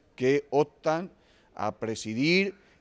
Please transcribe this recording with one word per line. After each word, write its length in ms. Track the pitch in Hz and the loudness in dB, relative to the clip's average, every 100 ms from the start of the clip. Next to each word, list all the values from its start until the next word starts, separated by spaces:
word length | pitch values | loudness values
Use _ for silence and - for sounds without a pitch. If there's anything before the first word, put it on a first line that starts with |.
| _ - | _ -2
que 300 | 127 139 - | 2 2 2
optan 580 | 139 151 _ 160 160 185 - _ _ _ - | 0 0 _ -2 -2 -4 -14 _ _ _ -6
a 240 | 104 - | -6 -4
presidir 760 | 110 107 107 110 147 180 196 190 _ _ | -6 -6 -6 -2 2 2 0 -4 _ _